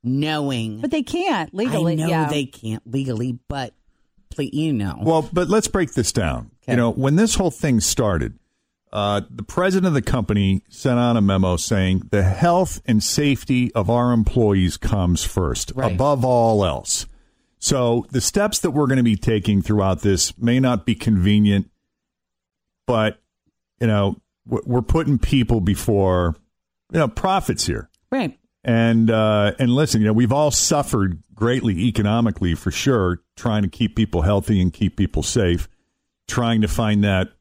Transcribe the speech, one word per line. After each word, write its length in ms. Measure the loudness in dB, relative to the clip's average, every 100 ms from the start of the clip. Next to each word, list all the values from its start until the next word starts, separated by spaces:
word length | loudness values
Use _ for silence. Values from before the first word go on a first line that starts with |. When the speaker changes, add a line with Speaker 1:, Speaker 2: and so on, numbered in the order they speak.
Speaker 1:
knowing 760 | -2 -2 -2 -2 -2 -4 -6 -6
Speaker 2:
But 100 | -4
they 120 | -4
can't 500 | -4 -4 -2 -2 -4
legally, 400 | -4 -4 0 0
Speaker 1:
I 20 | 0
know 120 | 0
Speaker 2:
yeah. 200 | 0 0
Speaker 1:
they 160 | -2 -6
can't 360 | -10 -8 -8 -6
legally, 480 | -6 -4 -4 -4 -6 _
but 260 | -8 -8 _ _ _ _ _ _
please, 200 | -8 -6
you 200 | -2 -2
know. 260 | -2 -4 -2
Speaker 3:
Well, 260 | 0 2 0
but 160 | -2 0
let's 180 | 0 0
break 260 | -2 -2
this 180 | -2 -2
down. 380 | 0 -2 -4 -10 _
Speaker 1:
Okay. 80 | -2
Speaker 3:
You 40 | 0
know, 140 | 0
when 260 | 0 2 2
this 180 | 2 2
whole 140 | -2
thing 300 | 0 0 2
started, 580 | 0 0 0 0 -4 -8 _ _ _ _ _
uh, 300 | -4 -2 -2 -4
the 140 | -14
president 440 | -8 -2 0 2 0
of 60 |
the 80 | 0
company 600 | 0 -2 0 0 2 0 _
sent 300 | -6 -2 2
out 180 | 2 2
a 40 |
memo 360 | 2 2 0 -2
saying 520 | -2 0 0 0 -2
the 100 | 0
health 580 | 0 2 2 2 0 -6 -2
and 160 | 0
safety 680 | 0 -2 0 -2 -2 -2 0
of 160 | -2 0
our 220 | 0 2
employees 640 | 2 2 2 2 2 0 -2
comes 480 | -2 0 0 0
first, 480 | -2 -2 -2 -4 -6
Speaker 1:
Right. 180 | -4 -2
Speaker 3:
above 320 | 0 0 2
all 400 | 2 2 4 2
else. 420 | 0 -2 -6 -8 -8 -18 _ _ _ _
So 480 | -2 0 2 0 -2
the 100 | -4
steps 400 | -2 0 -2 -2
that 100 | -2
we're 160 | 0 2
gonna 160 | 2
be 140 | 2 2
taking 440 | 0 0 2 0
throughout 420 | 2 0 2 0
this 360 | 0 0 -2 -2
may 220 | 0 2
not 260 | 2 0 -2
be 80 |
convenient, 720 | -2 0 2 4 4 4 2 -2 _ _ _ _ _ _ _ _ _ _ _ -2
but, 340 | 0 0 -2 _ _ _ _ _ _
you 60 | 0
know, 320 | 2 0 -2 _ _ -6
w-, 140 | -6 -2
we're 160 | -2
putting 360 | 2 0 2 0
people 420 | 2 2 2 0
before, 760 | 0 -2 0 2 2 2 0 -2 _ _ _ _ _
you 60 | 0
know, 80 | 0
profits 580 | 0 -2 0 -2 -4 -4
here. 240 | -6 -8 _ _
Speaker 1:
Right. 260 | -4 -4 -8 _ _
Speaker 3:
And, 460 | 0 2 4 4 4
uh, 420 | 2 2 2 0 0
and 120 | 0
listen, 260 | 2 2 2
you 60 | 2
know, 60 |
we've 200 | 2 2
all 180 | 2 2
suffered 720 | 0 0 0 0 -2 -2 -4 _
greatly 400 | -4 0 0 0 0 0
economically, 680 | 0 0 2 0 0 -2
for 160 | -2 -4
sure, 500 | -4 0 2 0 -2 _ -6
trying 260 | -2 0
to 60 | -2
keep 260 | -2 -4 0
people 260 | -2 0
healthy 380 | 2 0 2 2
and 120 | 2
keep 240 | 0 -4 0
people 260 | -2 -2
safe, 460 | -2 0 0 0 -4 _ _ _ _ _ -8
trying 340 | -4 0 0
to 60 | 0
find 360 | 0 0 2
that 240 | 2 2 -2 _